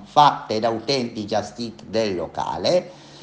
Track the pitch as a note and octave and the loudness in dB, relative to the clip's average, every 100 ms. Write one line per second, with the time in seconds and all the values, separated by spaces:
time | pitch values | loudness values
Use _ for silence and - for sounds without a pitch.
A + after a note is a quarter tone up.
0 | - D3 C#3+ - - A2 A2+ A2+ C#3+ C#3 | 0 6 6 6 -2 0 0 0 0 -2
1 | A#2 A2+ G#2 G#2+ G2+ - A#2 - - A2 | -2 -6 -2 -2 -2 -8 -10 -12 -4 -2
2 | G#2+ F2+ D#2 - - D#2 A2 F3+ - - | 0 -2 -4 -6 -4 -2 2 2 0 -12
3 | - - | -20 -20